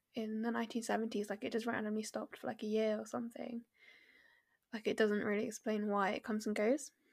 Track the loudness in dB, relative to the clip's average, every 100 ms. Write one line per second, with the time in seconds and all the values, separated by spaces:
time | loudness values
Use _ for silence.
0 | _ -6 -4 -2 0 0 0 -2 0 0
1 | 2 -2 -2 -4 -2 -2 0 0 0 -2
2 | -2 -6 -6 -6 -6 -4 0 2 4 2
3 | -2 -4 -6 -6 -6 -6 -8 _ -20 -20
4 | -20 -20 -20 _ _ _ _ -4 -2 4
5 | 4 4 2 0 0 -4 -2 0 2 2
6 | 2 0 -2 -2 0 2 4 2 0 _
7 | _